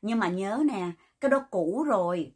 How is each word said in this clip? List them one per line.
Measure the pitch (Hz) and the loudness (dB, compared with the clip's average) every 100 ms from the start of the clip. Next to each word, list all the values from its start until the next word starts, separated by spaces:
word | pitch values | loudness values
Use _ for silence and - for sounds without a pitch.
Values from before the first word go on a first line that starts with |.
Nhưng | 214 226 | -2 0
mà | 180 | 0
nhớ | 180 196 220 196 | -2 -2 0 0
nè, | 190 180 170 _ - | 0 -6 -8 _ -2
cái | 269 | 2
đó | 269 269 | 2 0
cũ | 190 165 233 | -2 0 0
rồi, | 302 190 175 175 147 | 2 2 2 -2 -4